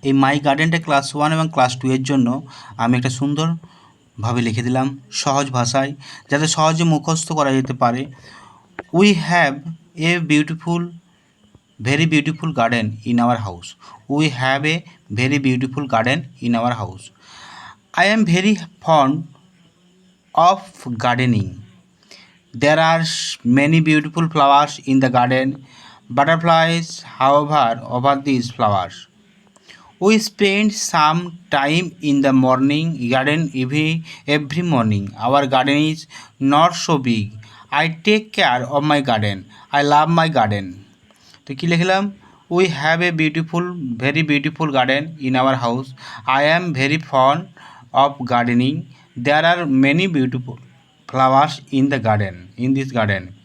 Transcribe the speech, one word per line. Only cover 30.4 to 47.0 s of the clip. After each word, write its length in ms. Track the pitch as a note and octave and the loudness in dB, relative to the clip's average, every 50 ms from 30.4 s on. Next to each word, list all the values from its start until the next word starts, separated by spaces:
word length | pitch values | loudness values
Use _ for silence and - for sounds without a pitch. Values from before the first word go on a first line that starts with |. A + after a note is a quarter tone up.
| G3+ G3 G3 G3+ G#3+ G#3+ G#3+ - | 0 2 2 2 0 0 -2 -2
some 380 | - - - E3 D3+ D3+ D#3 E3+ F3+ F3 E3 - - _ | -8 -2 0 2 2 4 2 0 -4 -6 -14 -18 -8 _
time 340 | - C#3+ C3+ C#3+ D#3 E3+ F3+ E3+ - - | -2 0 0 2 0 0 -2 -2 -8 -6
in 200 | - D3+ C#3 C#3+ | -2 0 2 2
the 120 | C#3 C#3 C3 | 2 4 4
morning 520 | C3 C3 B2+ B2+ B2+ C3 C#3 C#3+ D3+ D#3+ E3 E3 C3+ B2 A#2 | 4 4 4 2 2 2 0 0 0 -2 -2 -4 -4 -4 -2
garden 320 | B2+ C3 C3 C#3+ D3 D#3+ E3 D3 - | 0 0 2 0 0 0 -2 -4 -4
every, 340 | C3 B2+ B2+ C#3 D3+ D#3 D#3 D#3+ E3 D#3+ - - - _ - | -4 -4 -2 -2 -2 0 0 -2 -4 -6 -10 -20 -16 _ -2
every 360 | D3 D3+ D3+ C3+ D3 D#3+ F3+ | -2 -2 -2 -2 -6 -4 -2
morning। 420 | F3 D#3 B2+ A2+ A2 G#2 G2+ G2+ G2+ G#2+ - | 0 0 2 2 2 0 -2 -4 -6 -10 -6
Our 220 | G#2+ A#2+ C3+ C#3+ C#3 C3 | -2 2 2 2 2 2
garden 320 | C3 B2+ B2+ C#3+ C#3+ D3 D3+ | 0 0 2 2 2 2 2
is 180 | D#3 D#3 D#3 - _ - - - - _ _ | 0 -2 -4 -10 _ -20 -20 -20 -20 _ _
not 300 | C3 C3+ C#3+ D3 D#3+ F3 E3+ | 0 2 4 4 4 2 0
so 180 | E3+ - - E3 C#3+ | -2 -2 -2 -2 0
big। 280 | B2+ B2 A#2 A2 G#2+ G#2+ - - - - - - - _ | 0 0 -2 -2 -2 -6 -10 -16 -20 -20 -20 -20 -14 _
I 140 | - C#3+ D#3 E3 D#3+ - | -2 -2 -2 -2 -4 -4
take 240 | - G#3+ G#3 G#3+ G#3+ - | 0 0 2 2 0 -4
care 300 | - - F#3 C#3+ B2 B2 B2 | -2 0 2 2 2 0 -2
of 160 | B2 D3 C#3+ C#3+ | -2 -2 -2 0
my 180 | D3+ D3+ D3 | 2 0 0
garden। 360 | C3+ C3 A#2 G#2+ G#2+ G#2 G2+ G2 F#2 - - - - _ | 2 0 0 0 0 -2 -4 -6 -10 -18 -20 -20 -16 _
I 120 | - C#3+ C#3+ | -2 0 2
love 260 | C#3+ D3 D3 D#3 D#3+ | 4 4 4 4 4
my 180 | E3 E3+ E3 D#3+ | 2 2 2 2
garden। 360 | D#3+ C3 A2 G#2 G#2 G2+ G2 F#2 F2+ G2 G2+ _ _ _ _ _ _ _ _ - - _ | 2 0 0 2 0 -4 -4 -8 -12 -16 -20 _ _ _ _ _ _ _ _ -20 -20 _
তো 100 | _ - C#3 | _ -14 -12
কী 100 | C3 F3 E3+ | -6 -2 -2
লিখলাম? 360 | F3 E3 F3 F#3 F#3 F#3+ G3+ G3+ G3 - - - - _ _ _ | 0 0 2 2 2 0 0 -4 -8 -12 -20 -20 -20 _ _ _
We 160 | E3+ F3 F#3+ F3+ E3 | 0 0 2 2 0
have 260 | C3+ C#3+ D#3+ E3 E3 | -2 0 0 0 2
a 100 | F3 F3 | 0 0
beautiful, 540 | E3+ D#3 D#3+ D#3 D3+ D#3+ D#3+ D#3+ - E3+ F3 F3+ F3+ F3 C#3+ C3 A#2+ A#2 | 0 0 0 0 0 -2 -4 -2 -4 -4 -4 -4 -8 -8 -8 -8 -6 -2
very 260 | B2+ C#3 C#3+ D#3 D#3+ | -2 -2 0 0 0
beautiful 440 | D3+ D3 C#3+ C#3 D#3 D#3 - D#3+ D#3 | 2 0 0 0 -2 -4 -4 -4 0
garden 320 | C3+ C3+ B2+ B2+ C3+ C#3+ D3+ E3 E3 - | 0 0 2 2 0 -2 -2 -8 -12 -8
in 140 | C#3 C3 B2+ | -4 -2 0
our 200 | B2+ B2+ C3+ C3 | 2 2 2 0
house। 320 | B2 A#2+ A#2 A#2+ B2 C3 - - - - - - - - - | 0 -2 -4 -4 -4 -8 -10 -16 -20 -20 -18 -18 -12 -4 -2
I 140 | C3 C3+ D3 D3+ | 0 2 2 2
am 160 | D#3+ E3+ F3+ F3+ D3+ | 2 0 0 -4 -2
very 260 | B2+ C3+ C#3 D3+ D#3+ | -2 0 0 0 -2